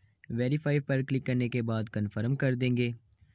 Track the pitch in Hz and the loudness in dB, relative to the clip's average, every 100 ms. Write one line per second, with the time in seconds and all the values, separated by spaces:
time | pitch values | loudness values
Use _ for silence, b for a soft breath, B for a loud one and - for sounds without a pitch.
0 | b b - 117 123 151 156 147 139 135 | b b -8 -2 0 0 0 0 0 -2
1 | 135 135 131 127 120 123 117 113 110 107 | 0 -2 0 0 0 0 0 -2 -2 -2
2 | 104 107 113 135 139 127 127 120 120 120 | -2 -2 -2 0 0 2 2 2 0 -2
3 | _ _ b | _ _ b